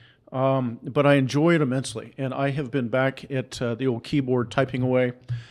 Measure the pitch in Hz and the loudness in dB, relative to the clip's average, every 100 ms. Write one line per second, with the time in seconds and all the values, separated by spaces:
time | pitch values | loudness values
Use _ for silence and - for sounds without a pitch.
0 | - _ - 131 135 135 123 117 127 135 | -20 _ -10 0 2 2 -2 -6 -4 2
1 | 143 143 127 143 165 165 139 131 120 110 | 4 4 4 2 4 4 2 -2 -4 -8
2 | 113 - 135 131 139 139 131 139 120 127 | -12 -8 -6 -2 -2 -2 -4 -2 0 0
3 | 135 135 - 135 - - 120 117 131 117 | 0 -2 -6 -6 -6 -4 -4 -2 -2 -2
4 | - 147 127 127 120 - 131 127 127 127 | -2 -2 0 0 0 0 0 0 0 2
5 | 123 123 - 120 - | 2 -2 -8 -10 -10